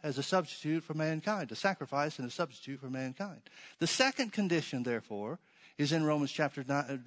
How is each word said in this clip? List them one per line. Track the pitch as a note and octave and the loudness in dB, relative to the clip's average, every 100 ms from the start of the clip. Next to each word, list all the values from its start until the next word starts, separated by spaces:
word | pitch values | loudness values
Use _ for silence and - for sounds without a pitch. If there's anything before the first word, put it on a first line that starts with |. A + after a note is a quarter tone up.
as | D3+ C3+ | -4 -2
a | |
substitute | C3+ F#3+ D#3+ - D3+ D#3+ | 2 2 0 -4 -2 -2
for | - | -2
mankind, | D#3 D#3 D#3 G3+ G#3 D3 | -2 0 0 0 -2 -4
a | A2 | 0
sacrifice | G3 F#3 C#3 C#3 D3 - | 0 0 -2 0 0 -2
and | A#2+ | -6
a | |
substitute | - E3 A#2+ - C3+ | -2 -4 -4 -12 -10
for | C3 | -6
mankind. | C3 C3 C3 G3+ C3+ - - - - | -4 -4 -6 -8 -10 -20 -20 -20 -2
The | E3 | 2
second | - C4 C4 A#3 | 4 4 2 -2
condition, | G#3+ G3 E3 - C3 | 0 4 4 2 -2
therefore, | B2 A2+ - G#2 G#2 E3 _ _ - - | 0 -2 -2 -6 -6 -6 _ _ -12 -2
is | C#3+ | 2
in | D#3+ | 4
Romans | D#3 D3+ C#3 | 4 4 2
chapter | - D3 C#3+ C3 | 2 0 0 -2
nine, | C#3+ C3+ C#3 | 0 0 -6